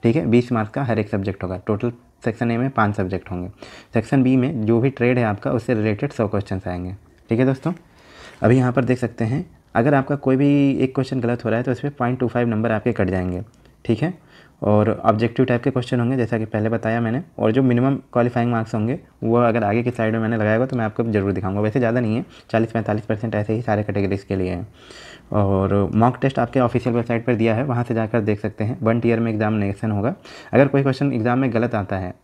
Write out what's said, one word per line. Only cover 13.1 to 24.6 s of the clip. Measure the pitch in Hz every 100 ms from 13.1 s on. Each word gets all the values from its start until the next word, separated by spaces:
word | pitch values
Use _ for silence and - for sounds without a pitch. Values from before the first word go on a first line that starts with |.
जाएंगे। | 92 90 90 107 _ - _
ठीक | - 117
है, | 165 180 - - - _
और | 101 107 107 -
ऑब्जेक्टिव | - 110 117 - 127
टाइप | 120
के | 139
क्वेश्चन | 135 120 123
होंगे, | 120 131
जैसा | 113 117
कि | 110
पहले | 110 107
बताया | 113 110 117
मैंने, | 117 117 175 -
और | 110
जो | 113
मिनिमम | 131 120 131 139 -
क्वालिफाइंग | 127 120 120 120
मार्क्स | 117 110
होंगे, | 113 107 151 - _
वो | 113 117
अगर | 120 113
आगे | 104 110
की | 120
स्लाइड | 120 110
में | 113
मैंने | 110 113
लगाया | 107
होगा | 110 131
तो | 127
मैं |
आपको | 110 -
ज़रूर | 117 107 98
दिखाऊंगा। | 98 95 98
वैसे | 107 104
ज़्यादा | 120 120
नहीं | 113 110
है, | - - -
चालीस | 117 110
पैंतालीस | 117 107 107
परसेंट | - 104 117
ऐसे | 107 104
ही | 110
सारे | 120 104
कैटेगरीज | 107 104 98 95
के | - 98
लिए | 92
हैं। | 90